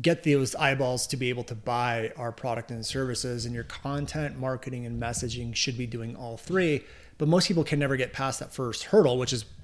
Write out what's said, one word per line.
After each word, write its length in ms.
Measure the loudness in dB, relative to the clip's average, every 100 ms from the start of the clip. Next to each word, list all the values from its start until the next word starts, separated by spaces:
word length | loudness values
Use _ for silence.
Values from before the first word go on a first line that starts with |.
get 220 | 2 2
those 320 | 4 4 4 2
eyeballs 500 | 2 2 2 0 -2
to 80 | -2
be 120 | 0
able 140 | -2 -4
to 100 | -6
buy 560 | -2 0 2 0 -2 -4
our 140 | -6
product 400 | -4 -4 -4 -6
and 140 | -8 -4
services, 600 | -2 -2 -2 -4 -4 -4
and 80 |
your 100 | -6
content, 720 | -8 -8 -6 -4 -4 -4 -4 -4
marketing, 460 | -4 -4 -6 -6 -6
and 160 | -4
messaging 540 | -4 -2 -4 -4 -4 -2
should 220 | -2 -2
be 80 | -4
doing 300 | -6 -8 -8
all 200 | -10 -10
three. 480 | 0 2 4 2 -2 -14 -20 0
But 80 | 4
most 200 | 6 6
people 160 | 2
can 140 | 2 2
never 180 | 2 2
get 160 | 0
past 280 | -2 -2 -2
that 120 | -6
first 340 | -4 -4 -4 4
hurdle, 320 | 6 8 4
which 120 | 2
is 140 | -2 -4 -12